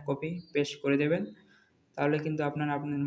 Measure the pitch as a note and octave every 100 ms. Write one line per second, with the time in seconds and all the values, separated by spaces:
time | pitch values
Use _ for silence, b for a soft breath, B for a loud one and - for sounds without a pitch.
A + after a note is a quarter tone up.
0 | C#3+ C#3 D#3 F3 - C#3+ C#3+ - C#3+ C#3
1 | D3 F3 G#3 - B B B B _ -
2 | D3 D3+ D#3 D#3 D3 C#3+ D3 C#3+ D3 C#3+